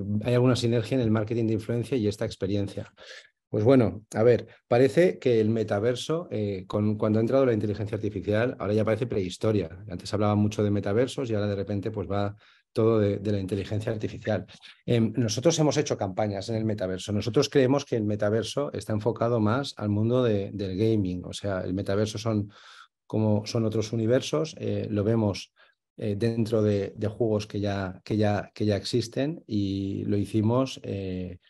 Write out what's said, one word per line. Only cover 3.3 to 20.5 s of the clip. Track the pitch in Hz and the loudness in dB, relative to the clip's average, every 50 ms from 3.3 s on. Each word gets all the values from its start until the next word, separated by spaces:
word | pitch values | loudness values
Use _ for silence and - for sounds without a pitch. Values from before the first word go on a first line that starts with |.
| _ _ _ - | _ _ _ -4
Pues | - 107 104 | -2 2 6
bueno, | 123 135 127 110 92 87 - - - - | 6 6 6 6 4 0 -6 -12 -6 0
a | 107 110 | 4 6
ver, | 123 117 104 - - - _ _ | 6 6 4 0 -8 -18 _ _
parece | - 123 120 135 135 - 170 175 185 - - | 0 4 4 4 4 6 4 4 4 2 0
que | - 127 120 110 | 0 2 4 4
el | 107 110 | 4 4
metaverso, | 113 110 107 101 107 101 107 123 123 123 - - 156 170 180 - | 2 0 0 0 0 0 0 0 -2 -2 -4 -6 -6 -6 -6 -6
eh, | 123 107 104 101 98 92 92 | -6 -4 -4 -4 -4 -6 -8
con, | - - 104 104 107 107 | -4 -2 0 2 2 0
cuando | 107 117 110 107 110 | 0 0 2 2 2
ha | |
entrado | 113 113 127 135 135 | 2 2 4 4 4
la | 127 113 | 4 2
inteligencia | 107 104 104 98 104 104 101 117 | 0 0 -2 -2 -4 -4 -4 -4
artificial, | 98 107 101 - 92 87 101 104 107 120 131 - | -4 -4 -4 -6 -4 -2 0 0 2 0 0 -2
ahora | - - 101 107 | -4 -2 0 2
ya | 110 107 | 2 2
parece | 113 110 104 120 | 2 0 0 -2
prehistoria. | 110 113 107 95 90 - - - 110 110 101 85 78 90 92 107 101 | -2 -2 -2 -2 -4 -6 -2 0 0 2 0 0 -2 -8 -14 -14 -12
Antes | 87 87 - - | -12 -10 -8 -4
hablaba | 104 101 107 104 104 | -2 2 2 4 4
mucho | 104 104 104 - - 107 | 4 2 2 2 0 0
de | 104 | 0
metaversos | 101 101 95 101 101 117 135 131 - 143 135 113 | 0 0 0 0 2 2 0 0 -2 -6 -4 -2
y | 110 | -2
ahora | 101 104 | -2 -2
de | 104 101 | -2 -2
repente, | 98 101 104 104 101 92 113 | -4 -4 -4 -4 -4 -4 -4
pues, | 107 104 92 87 | -6 -6 -6 -4
va | 98 101 101 101 104 - _ - _ _ _ _ | -2 -2 -2 -2 -6 -10 _ -20 _ _ _ _
todo | - 117 110 113 113 110 | 0 2 4 4 6 4
de, | 104 101 101 - | 4 2 2 0
de | 98 107 | -2 -2
la | 104 | -2
inteligencia | 98 95 92 107 98 92 - 107 104 107 117 | -2 -2 -2 -4 -4 -4 -2 -4 -4 -2 -4
artificial. | 110 107 110 104 - - - 110 107 92 - - - - - - - _ - | -4 -4 -6 -8 -8 -6 -4 -2 -2 -2 -4 -8 -18 -20 -20 -20 -20 _ -2
Em, | - 123 117 113 107 107 | 0 2 4 2 2 2
nosotros | 139 120 107 - 123 123 170 160 156 | 0 0 0 0 2 2 2 4 4
hemos | 151 147 127 | 2 2 2
hecho | 147 - - 120 | 0 0 -2 -2
campañas | - 107 95 92 110 110 104 101 98 95 - | -2 -4 -4 -2 -2 -2 -2 -2 -4 -6 -4
en | 113 | -4
el | 110 110 | -2 -2
metaverso. | 110 101 107 92 92 92 92 - - 104 | -2 -2 -2 -4 -4 -4 -6 -6 -4 -4
Nosotros | 104 - 117 110 147 139 | -2 -2 0 2 2 2
creemos | - - 143 131 123 139 143 - | 4 4 4 4 4 2 2 0
que | - 127 | -2 -2
el | 117 104 | -2 0
metaverso | 104 104 107 110 104 107 113 107 - - 143 143 147 - | -2 -2 0 0 0 0 0 -2 -2 -4 -4 -4 -4 -6
está | 101 - - 107 | -8 -4 -4 -4
enfocado | 104 107 117 107 - 113 117 120 113 | -2 0 -2 0 0 0 0 2 2
más | 107 104 117 135 143 - - | 2 2 2 0 -2 -4 -8
al | - 107 104 | -6 -2 0
mundo | 104 104 110 117 123 127 127 | 0 2 2 2 2 2 2
de, | 113 104 98 98 - | 2 2 0 -2 -4